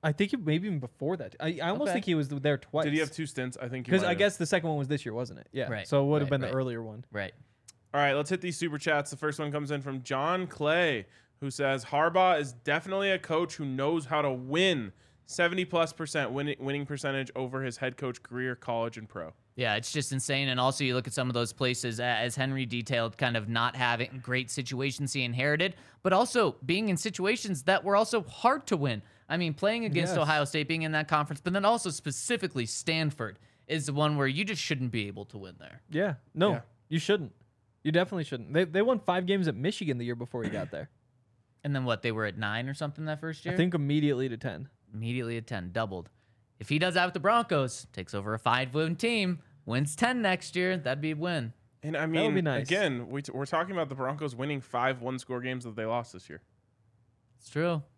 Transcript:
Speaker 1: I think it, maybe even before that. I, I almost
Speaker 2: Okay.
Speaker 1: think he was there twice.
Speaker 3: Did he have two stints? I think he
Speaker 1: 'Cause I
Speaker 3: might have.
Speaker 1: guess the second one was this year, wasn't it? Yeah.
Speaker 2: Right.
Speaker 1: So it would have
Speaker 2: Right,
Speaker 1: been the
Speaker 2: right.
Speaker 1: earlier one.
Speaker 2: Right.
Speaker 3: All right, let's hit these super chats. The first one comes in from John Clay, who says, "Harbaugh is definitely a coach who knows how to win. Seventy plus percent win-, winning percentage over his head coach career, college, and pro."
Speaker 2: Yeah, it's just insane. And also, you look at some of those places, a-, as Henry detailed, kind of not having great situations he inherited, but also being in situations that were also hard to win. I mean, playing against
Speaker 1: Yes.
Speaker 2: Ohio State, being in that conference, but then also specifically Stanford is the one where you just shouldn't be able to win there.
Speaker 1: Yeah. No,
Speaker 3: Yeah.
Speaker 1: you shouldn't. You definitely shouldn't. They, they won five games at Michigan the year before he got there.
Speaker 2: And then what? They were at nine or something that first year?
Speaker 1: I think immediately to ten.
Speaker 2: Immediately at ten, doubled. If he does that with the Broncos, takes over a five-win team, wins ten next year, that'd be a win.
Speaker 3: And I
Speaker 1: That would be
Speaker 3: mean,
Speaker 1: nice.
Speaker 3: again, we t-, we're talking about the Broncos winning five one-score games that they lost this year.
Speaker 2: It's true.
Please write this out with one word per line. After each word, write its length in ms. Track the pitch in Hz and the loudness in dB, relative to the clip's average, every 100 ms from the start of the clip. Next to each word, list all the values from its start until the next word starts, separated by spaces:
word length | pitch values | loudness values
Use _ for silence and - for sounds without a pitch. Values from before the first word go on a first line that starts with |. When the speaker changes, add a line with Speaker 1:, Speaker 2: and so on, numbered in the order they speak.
Speaker 1:
I 100 | 160 | 0
think 200 | 147 202 | 2 0
it, 60 | 262 156 | 0 0
maybe 220 | 156 208 | 0 0
even 120 | 160 | -4
before 380 | 123 _ 139 180 | -4 _ -4 -4
that. 180 | 104 - | -6 -6
I, 180 | 156 165 | -4 -2
I 80 | 170 | -2
almost 200 | 220 294 | 0 0
Speaker 2:
Okay. 40 | |
Speaker 1:
think 120 | 233 196 | 0 2
he 100 | 165 | 2
was 140 | 139 | 2
there 280 | 143 143 139 | 0 2 0
twice. 280 | - 151 147 | 0 0 2
Speaker 3:
Did 80 | |
he 60 | 151 | 2
have 120 | 151 | 0
two 140 | 156 151 | -2 -6
stints? 320 | - 127 123 | -4 -6 -6
I 60 | 123 | -8
think 180 | 127 120 | -6 2
he 60 | |
Speaker 1:
'Cause 100 | 190 | 2
I 40 | 180 | 4
Speaker 3:
might 40 | |
have. 60 | 175 | 4
Speaker 1:
guess 180 | 202 - | 2 2
the 80 | 165 | 0
second 240 | 180 165 | 2 2
one 80 | 151 | -2
was 100 | 135 | 0
this 180 | 147 123 | -2 -2
year, 80 | |
wasn't 260 | 110 123 - | -4 -6 -10
it? 80 | - | -10
Yeah. 180 | 135 123 | -6 -4
Speaker 2:
Right. 180 | 110 92 | -4 2
Speaker 1:
So 160 | 143 | 4
it 40 | 139 | 4
would 120 | 151 | 2
have 60 | 139 | 2
Speaker 2:
Right, 80 | 139 | 0
Speaker 1:
been 60 | |
the 60 | 127 | 0
Speaker 2:
right. 80 | 131 | -2
Speaker 1:
earlier 260 | 131 117 | -2 -4
one. 220 | 113 107 127 | -8 -12 -8
Speaker 2:
Right. 220 | 104 95 - - _ - _ _ | -6 -6 -8 -20 _ -20 _ _
Speaker 3:
All 60 | 143 | 2
right, 140 | 143 | 4
let's 160 | 139 151 | 2 0
hit 100 | 185 | -2
these 160 | 185 147 | -4 -4
super 200 | 170 147 | -4 -2
chats. 340 | 170 151 143 | 2 0 0
The 60 | 139 | -4
first 220 | 151 147 | -4 -2
one 120 | 151 | -4
comes 200 | 147 143 | -4 -2
in 100 | 147 | -4
from 220 | 139 135 | -4 -8
John 440 | 123 135 151 180 180 | -4 -2 0 0 -4
Clay, 580 | - 151 165 170 123 95 - _ _ | -2 2 4 4 0 -4 -18 _ _
who 80 | 139 | -8
says, 340 | 131 139 135 113 | 0 0 0 0
"Harbaugh 540 | 143 160 180 185 165 | 2 4 6 6 4
is 140 | 143 | 0
definitely 560 | 120 - 151 190 190 196 | -6 0 0 0 -2 0
a 80 | 185 | 0
coach 360 | - 160 170 - | 0 0 0 -4
who 100 | 147 | -4
knows 400 | 131 139 165 135 | 0 0 0 0
how 160 | 156 | 0
to 100 | 147 | 2
win. 640 | 127 127 156 190 156 107 - _ _ - | -2 -2 2 4 2 -2 -10 _ _ -12
Seventy 400 | - 170 185 180 | 0 2 2 0
plus 260 | 170 160 | 2 2
percent 400 | - 156 156 127 | -2 -4 -2 -2
win-, 240 | 131 143 143 | -2 -4 -4
winning 260 | 135 143 139 | -4 -4 -4
percentage 440 | 143 147 135 127 - | -4 -2 -2 -4 -4
over 280 | 127 131 | -4 -4
his 140 | 131 117 | -6 -4
head 200 | 127 127 | -6 -4
coach 240 | 131 120 | -6 -8
career, 320 | - 123 127 120 | -8 -6 -4 -4
college, 420 | - 117 117 113 | -4 -2 -2 -6
and 120 | 107 | -12
pro." 240 | 98 80 - _ - | -10 -12 -14 _ -2
Speaker 2:
Yeah, 200 | 120 104 | 2 2
it's 160 | 120 | 0
just 220 | 156 143 | -4 -2
insane. 340 | 135 - 139 139 | -2 0 0 2
And 120 | 127 | 4
also, 240 | 127 131 135 | 2 4 2
you 80 | |
look 140 | 123 117 | 2 0
at 60 | |
some 140 | 123 127 | -2 0
of 40 | |
those 180 | 120 117 | 0 -2
places, 480 | - 127 123 123 113 | 0 0 2 -2 -2
a-, 40 | |
as 320 | 123 117 120 117 | 0 0 0 0
Henry 280 | 135 135 127 | -2 -2 -2
detailed, 520 | 120 110 123 113 - | -4 0 0 0 0
kind 180 | 127 117 | 0 0
of 140 | 104 | 0
not 260 | 117 120 131 | 0 0 2
having 440 | 123 117 123 131 | 2 2 0 -6
great 260 | 123 127 123 | -2 -2 -2
situations 600 | - 123 127 139 131 139 | -6 -4 -2 -4 -2 -4
he 120 | 139 | -2
inherited, 520 | 120 120 139 147 185 - - - | -2 0 2 2 0 -2 -18 -4
but 100 | 185 | 2
also 400 | 185 247 247 190 - 131 | 4 4 4 2 0 -2
being 220 | 180 220 | 0 2
in 60 | 175 | 0
situations 680 | 220 185 185 240 - 165 | -2 -2 0 0 -2 -2
that 200 | 175 185 | 2 2
were 120 | 175 202 | 4 4
also 240 | 220 233 | 4 0
hard 420 | 165 - - 294 - | -2 2 4 4 0
to 100 | 180 | 0
win. 240 | 139 110 - _ - | 2 -2 -6 _ -6
I 100 | 165 | -2
mean, 160 | 170 | 0
playing 320 | 147 196 233 220 | 2 0 2 0
against 280 | 139 175 | 0 2
Speaker 1:
Yes. 40 | 170 | 2
Speaker 2:
Ohio 280 | 151 151 143 | 4 4 2
State, 220 | 156 147 | 0 0
being 140 | 160 | 0
in 80 | 160 | 0
that 140 | 156 151 | 0 2
conference, 340 | 151 147 147 | 2 2 -4
but 120 | 180 | -2
then 120 | 190 202 | 2 4
also 240 | 233 190 | 2 0
specifically 760 | 151 - 135 - 233 185 131 113 | -4 -6 -6 -2 0 0 -2 -4
Stanford 720 | - - 160 156 - 110 98 - _ - | -4 -2 2 0 0 -8 -8 -20 _ -4
is 180 | 160 151 | -2 0
the 60 | |
one 220 | 143 151 147 | 2 2 4
where 100 | 135 | 2
you 160 | 139 208 | 2 -2
just 160 | 185 | -2
shouldn't 300 | - 143 123 | -2 -2 0
be 160 | 110 101 | -2 -4
able 180 | 98 101 | -8 -12
to 120 | 110 | -12
win 180 | 92 82 | -14 -16
there. 220 | 73 - _ | -18 -20 _
Speaker 1:
Yeah. 260 | 151 196 135 _ | 0 0 -2 _
No, 180 | 151 196 | 2 2
Speaker 3:
Yeah. 80 | 120 - _ _ | 2 -6 _ _
Speaker 1:
you 100 | 160 | -2
shouldn't. 340 | - 202 135 _ _ _ _ _ | 2 0 0 _ _ _ _ _
You 80 | 151 | 0
definitely 320 | 160 185 190 | 2 2 -2
shouldn't. 300 | 147 127 113 | -4 -6 0
They, 100 | 151 | 2
they 180 | 180 170 | 2 4
won 180 | 226 247 | 4 2
five 260 | - 180 180 | 2 0 2
games 200 | 196 165 | 2 2
at 80 | 123 | 0
Michigan 420 | 147 - 170 123 | -2 0 -2 -2
the 60 | 120 | -2
year 100 | 120 | -4
before 280 | 120 123 | -4 -4
he 60 | 110 | -4
got 220 | 104 90 | -4 -4
there. 180 | 73 73 _ _ _ _ _ _ _ | -6 -10 _ _ _ _ _ _ _
Speaker 2:
And 120 | 147 143 | -2 0
then 100 | 127 | 0
what? 160 | 110 | 0
They 100 | 120 | 0
were 140 | 110 107 | 0 -2
at 120 | 98 | -2
nine 300 | 107 110 127 | -4 -2 -4
or 40 | |
something 320 | 139 151 147 156 | -4 -6 -4 -6
that 140 | 151 | -4
first 260 | 160 160 170 | -6 -6 -4
year? 80 | |
Speaker 1:
I 40 | 180 | 2
think 160 | 180 | 2
immediately 560 | 170 143 147 147 127 131 | 2 2 4 4 2 0
to 80 | 117 | -2
ten. 320 | 127 82 135 _ _ | -6 -6 -10 _ _
Speaker 2:
Immediately 440 | 110 113 123 117 117 | -6 -4 -2 -2 -6
at 80 | 113 | -6
ten, 240 | 107 87 | -6 -4
doubled. 380 | 98 110 95 82 _ _ _ _ _ | -4 -2 -4 -10 _ _ _ _ _
If 100 | 110 | 0
he 100 | 147 | 2
does 160 | 180 175 | 4 4
that 100 | 180 | 2
with 80 | |
the 60 | 180 | 2
Broncos, 640 | 170 233 233 160 131 - - | 4 4 4 2 2 -4 -12
takes 200 | - 90 101 | -12 -6 -6
over 180 | 101 | -2
a 60 | 110 | 0
five-win 560 | - 120 131 139 160 170 | 2 2 2 0 0 0
team, 440 | 233 233 185 170 - - - | 0 2 0 -2 -8 -18 -2
wins 300 | 120 147 - | 0 0 2
ten 260 | 233 254 | 0 2
next 320 | 208 185 - 180 | 2 0 -2 -2
year, 200 | 180 185 | 0 0
that'd 220 | 139 139 | -2 -2
be 100 | 156 | -2
a 40 | 151 | -2
win. 380 | 175 165 113 - _ _ | -2 -2 -4 -10 _ _
Speaker 3:
And 120 | 151 156 | -6 -2
I 60 | 160 | 0
Speaker 1:
That 40 | 160 | 2
would 60 | 214 | 2
be 60 | 190 | 2
Speaker 3:
mean, 80 | 156 | 2
Speaker 1:
nice. 200 | 127 135 | 0 0
Speaker 3:
again, 400 | 185 185 123 120 | 2 2 0 -4
we 120 | 139 | -8
t-, 100 | 143 | -6
we're 140 | 131 139 | -6 -2
talking 280 | 160 175 | 0 0
about 140 | 185 147 | -2 -4
the 80 | 135 | -2
Broncos 400 | 131 147 147 120 | -4 -2 -6 -4
winning 240 | 139 143 | -4 -4
five 400 | 120 120 127 127 | -4 0 0 0
one-score 380 | 120 131 - 127 | -4 -6 -6 -6
games 220 | 127 127 117 | -4 -6 -8
that 100 | 110 | -6
they 100 | 110 | -2
lost 260 | 120 117 | -2 -4
this 160 | 90 - | -14 -16
year. 140 | 73 _ _ _ _ _ _ _ _ _ _ | -18 _ _ _ _ _ _ _ _ _ _
Speaker 2:
It's 120 | - | -8
true. 340 | 147 175 160 143 | -2 0 0 -4